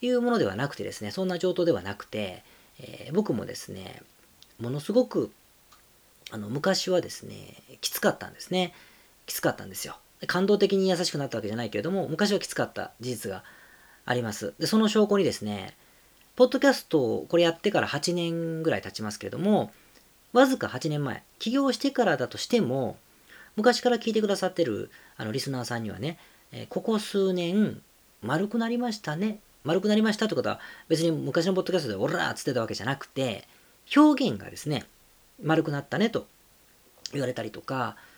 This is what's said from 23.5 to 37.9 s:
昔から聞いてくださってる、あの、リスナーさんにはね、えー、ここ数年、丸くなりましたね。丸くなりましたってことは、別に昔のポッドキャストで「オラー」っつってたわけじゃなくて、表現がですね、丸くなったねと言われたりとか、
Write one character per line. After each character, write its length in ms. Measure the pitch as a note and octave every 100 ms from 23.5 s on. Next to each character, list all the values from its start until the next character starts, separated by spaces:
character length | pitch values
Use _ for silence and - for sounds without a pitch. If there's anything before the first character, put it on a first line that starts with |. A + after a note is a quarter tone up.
| -
昔 260 | A3 A#3
か 80 | B3
ら 80 | A#3
聞 140 | A#3
い 20 |
て 80 | A3
く 60 | G#3+
だ 80 | G3
さ 120 | F#3
っ 60 |
て 100 | F#3
る、 280 | E3 G2+ G2+ - - -
あ 80 | A2+
の、 60 |
リ 80 | A2+
ス 120 | C#3+
ナ 100 | C3
ー 40 | A#2
さ 120 | A#2
ん 60 |
に 60 | A2
は 100 | F#2
ね、 180 | C3 E3+ - - _
え 120 | A#2+
ー、 40 | A2
こ 140 | F#3+
こ 180 | F#3+ A3
数 340 | G#3 G3+ F#3+
年、 480 | F3+ E3+ F#3+ F#3+ G#2 - _ _ _
丸 260 | G#2 D3+ G#3
く 100 | A#3
な 120 | A3+
り 80 | A#3+
ま 140 | B3
し 80 | A3
た 160 | - D3+
ね。 240 | G#3+ G#3 _ _
丸 180 | - F3+
く 60 | G3+
な 80 | G#3+
り 60 |
ま 120 | A3
し 40 | G#3
た 80 | A3
っ 40 |
て 60 | C3+
こ 60 |
と 80 | A2
は、 100 | - - - -
別 140 | D#3+
に 100 | E3
昔 340 | D3+ C#3 D3+ E3+
の 80 |
ポ 80 | F#3
ッ 20 | E3+
ド 60 |
キ 60 | F3+
ャ 20 |
ス 40 |
ト 60 | C#3
で 60 | G2
「オ 100 | A#2+
ラ 220 | F3 D3+
ー」 20 |
っ 20 | A2+
つ 60 |
っ 40 | -
て 80 |
た 80 | B2
わ 60 | A2+
け 60 |
じ 100 | -
ゃ 20 | G#2
な 100 | -
く 120 | -
て、 400 | - C3 G2 - - _ _ - -
表 340 | D4+ C#4 B3
現 100 | G#2
が 100 | F#2
で 60 | -
す 120 | C#3+
ね、 180 | C#3 - _ _ _ _ -
丸 200 | D3+ D#3+
く 80 | D#3
な 80 | C#3+
っ 100 | C#3
た 80 | C3+
ね 120 | A3
と 180 | C#3 A2+ _ _ _ _ _ _ _ -
言 100 | C#3+
わ 60 | B2+
れ 60 |
た 100 | B2
り 80 | A2
と 100 | -
か、 340 | - C3+ A2+